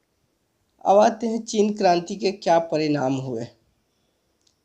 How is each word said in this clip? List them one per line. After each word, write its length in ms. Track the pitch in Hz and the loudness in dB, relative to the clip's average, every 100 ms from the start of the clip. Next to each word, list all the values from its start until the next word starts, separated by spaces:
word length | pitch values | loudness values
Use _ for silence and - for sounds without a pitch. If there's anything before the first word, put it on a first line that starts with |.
| _ _ _ _ _ _ _ _ | _ _ _ _ _ _ _ _
अब 120 | - 202 | 4 4
आते 300 | 233 226 226 | 4 0 -6
हैं 180 | 226 | -6
चीन 320 | - 220 208 208 | -4 0 0 2
क्रांति 400 | 185 175 170 196 | 2 2 -2 -4
के 160 | 196 | -4
क्या 260 | 190 190 165 | -4 0 0
परिणाम 560 | 165 156 151 147 131 | 2 -2 -2 -2 -2
हुए 320 | 135 131 113 113 _ _ _ _ _ _ _ _ _ _ _ | -4 -6 -10 -10 _ _ _ _ _ _ _ _ _ _ _